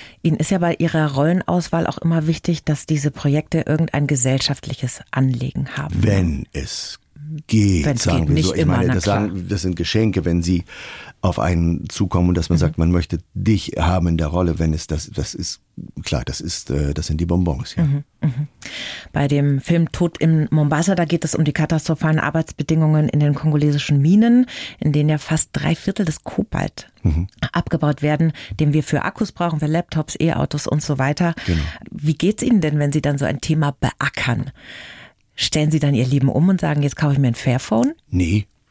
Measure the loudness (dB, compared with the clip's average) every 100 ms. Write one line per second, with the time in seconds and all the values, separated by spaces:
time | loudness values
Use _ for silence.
0 | -20 -6 -2 0 0 0 0 0 0 2
1 | 0 2 2 0 0 -2 -2 -2 -2 -2
2 | 0 0 0 -2 -2 -2 -2 -4 -2 -2
3 | -2 -2 0 0 0 -2 0 0 0 0
4 | 0 2 2 2 0 -4 -8 -6 -6 -8
5 | -6 0 0 0 -4 -4 -6 -8 -6 0
6 | 2 4 2 0 -6 -8 -6 -8 -8 -12
7 | _ -18 -12 -12 0 2 4 2 2 0
8 | 0 2 2 2 2 2 2 2 2 0
9 | 0 0 0 -4 -4 -4 -2 -2 -2 0
10 | 2 0 0 0 2 0 -2 -12 -18 -18
11 | -20 -4 -2 0 0 2 2 0 -4 -4
12 | 0 2 2 2 2 2 2 2 2 2
13 | 0 -6 -6 -2 0 0 0 -2 0 2
14 | 2 2 0 0 0 2 0 0 -2 -6
15 | -4 -6 -6 -6 -8 -10 _ -18 -14 -12
16 | -4 -4 -4 -6 -6 -8 -4 -2 -2 -2
17 | -2 -2 0 2 0 -2 -4 -2 0 0
18 | -6 _ -4 -4 -8 _ -16 -12 -12 -14
19 | -6 -2 0 2 2 0 2 2 0 0
20 | -2 0 2 2 2 2 2 2 2 0
21 | 0 0 0 0 0 0 0 0 -2 0
22 | 0 2 0 -2 -2 -6 0 2 4 4
23 | 2 2 2 2 0 2 2 0 2 2
24 | 6 6 6 6 4 -4 -14 -4 0 2
25 | 2 0 0 -2 -2 -4 -2 -2 -2 -2
26 | -2 -4 -6 -4 -4 -4 -4 -6 -18 _
27 | 0 0 -2 -6 -4 -4 -2 0 0 0
28 | 0 2 0 -2 -8 0 2 2 2 -2
29 | -2 -4 -6 -2 -2 -2 0 -2 -2 -4
30 | -4 -2 0 0 -2 -4 -2 -2 0 0
31 | 0 2 0 -2 -2 0 -2 -8 -14 -4
32 | -2 2 0 0 2 2 4 2 0 0
33 | 0 0 0 -2 -2 0 0 0 -4 -2
34 | -4 -4 -2 -2 -4 -12 -20 -20 -20 -20
35 | -20 _ _ -6 -2 0 2 2 2 2
36 | 2 2 2 4 2 2 0 0 -2 0
37 | 0 2 2 0 0 -2 0 0 0 -2
38 | _ -2 0 0 -2 _ _